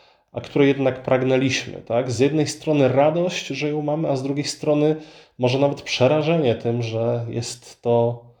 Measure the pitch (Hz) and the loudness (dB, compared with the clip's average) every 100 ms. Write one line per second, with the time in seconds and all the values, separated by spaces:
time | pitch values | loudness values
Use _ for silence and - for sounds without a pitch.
0 | _ _ _ - - 143 143 139 131 131 | _ _ _ -12 -4 2 4 4 0 -2
1 | - 131 131 131 131 - - 95 - 117 | 0 0 2 2 0 -2 -6 -12 -4 -2
2 | 135 110 139 156 147 - - 147 131 123 | -2 0 2 2 -2 -4 -2 2 4 4
3 | 151 165 180 180 - 135 147 151 147 151 | 2 2 -2 -4 -8 -6 -4 -4 -4 -2
4 | 151 135 135 143 139 - 151 147 151 156 | -2 -2 -2 -4 -6 -4 0 2 2 0
5 | - - - - 123 135 143 139 - - | -6 -20 -20 -2 0 2 2 0 -6 2
6 | 127 151 151 165 135 110 117 117 113 113 | 2 4 2 2 2 0 -2 -2 -2 -2
7 | 117 120 113 120 113 - - - 120 117 | -2 -2 -4 -6 -8 -10 -18 -6 0 2
8 | 117 120 - _ | 2 -2 -12 _